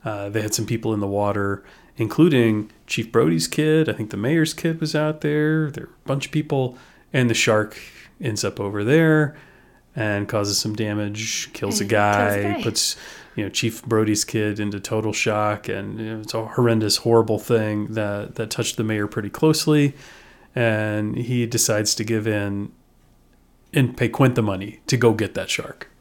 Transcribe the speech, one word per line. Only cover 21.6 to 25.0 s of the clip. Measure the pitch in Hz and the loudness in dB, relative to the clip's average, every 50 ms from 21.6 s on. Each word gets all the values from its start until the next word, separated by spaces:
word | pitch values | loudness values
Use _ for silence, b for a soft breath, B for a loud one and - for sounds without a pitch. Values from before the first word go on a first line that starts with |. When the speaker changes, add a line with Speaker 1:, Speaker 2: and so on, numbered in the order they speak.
| - - 110 104 107 - - | 2 2 2 0 0 0 -2
Speaker 1:
to | - 110 | -2 -2
give | 110 117 110 104 113 | -2 -2 0 0 0
in | 107 104 101 101 101 101 101 - - _ _ _ _ _ _ _ _ _ _ _ _ _ _ _ _ _ _ _ - | -2 -2 -2 -4 -4 -6 -8 -10 -12 _ _ _ _ _ _ _ _ _ _ _ _ _ _ _ _ _ _ _ 2
and | 151 127 120 - | 2 2 2 2
pay | - 127 117 | -2 -2 -2
Quint | - - 135 127 123 | 2 4 4 4 4
the | 123 | 2
money | 110 104 95 92 98 107 - - _ | 0 0 -2 -4 -8 -10 -12 -14 _
to | - 135 | -2 0
go | 120 | 4